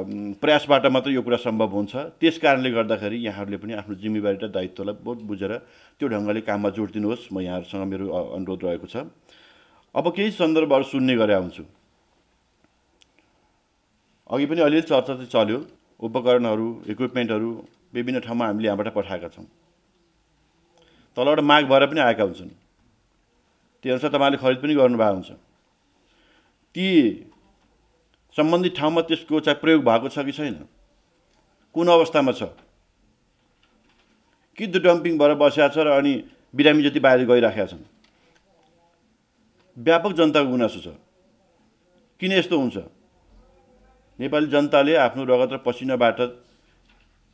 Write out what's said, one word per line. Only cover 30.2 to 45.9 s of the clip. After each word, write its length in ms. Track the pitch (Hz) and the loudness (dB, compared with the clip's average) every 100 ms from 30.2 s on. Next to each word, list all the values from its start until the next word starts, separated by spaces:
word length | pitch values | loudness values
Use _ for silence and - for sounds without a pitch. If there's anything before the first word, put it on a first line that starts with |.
| 139 | -8
छैन, 340 | 139 147 82 73 _ _ _ _ _ _ _ _ _ _ | -6 -8 -10 -16 _ _ _ _ _ _ _ _ _ _
कुन 140 | 165 175 | -2 4
अवस्थामा 440 | 170 160 151 135 | 4 4 2 0
छ, 120 | - 101 - _ _ _ _ _ _ _ _ _ _ _ _ _ _ _ _ _ _ _ - | 0 -6 -12 _ _ _ _ _ _ _ _ _ _ _ _ _ _ _ _ _ _ _ -12
कि 100 | 208 | -4
त्यो 140 | 175 | 2
डम्पिङ 360 | 175 170 170 160 | 4 4 2 2
भएर 160 | 147 | 4
बसेका 340 | 147 147 143 143 | 6 4 4 2
छ 100 | 147 | 2
र 100 | 151 | 2
अनि 360 | 139 143 123 - _ _ 127 | 2 2 -2 -6 _ _ 2
बिरामी 280 | 147 151 | 4 4
जति 160 | 143 143 | 2 2
बाहिर 260 | 131 127 123 | 4 4 6
गइराखेका 400 | 123 113 107 95 | 4 4 0 -6
छन्, 180 | 82 - _ _ _ _ _ _ _ _ _ _ _ _ _ _ _ _ _ _ 123 | -8 -20 _ _ _ _ _ _ _ _ _ _ _ _ _ _ _ _ _ _ -4
व्यापक 340 | 117 170 202 | 2 2 2
जनताको 360 | 170 160 147 139 | 0 2 2 2
गुनासो 300 | 123 110 92 | 0 -2 -4
छ। 140 | 82 73 _ _ _ _ _ _ _ _ _ _ _ _ | -14 -18 _ _ _ _ _ _ _ _ _ _ _ _
किन 100 | 285 | 0
यस्तो 280 | 190 180 156 | 0 2 0
हुन्छ? 180 | 123 101 - - _ _ _ - _ _ _ _ _ _ _ - | -2 -4 -12 -18 _ _ _ -20 _ _ _ _ _ _ _ -10
नेपाली 280 | 135 151 151 | -4 -2 0
जनताले 480 | 143 147 147 139 160 | 2 4 4 4 4
आफ्नो 280 | 123 123 | 2 0
रगत 300 | 127 123 127 | 2 2 2
र 40 | 135 | -2
पसिनाबाट 640 | 123 120 131 | -4 -4 -4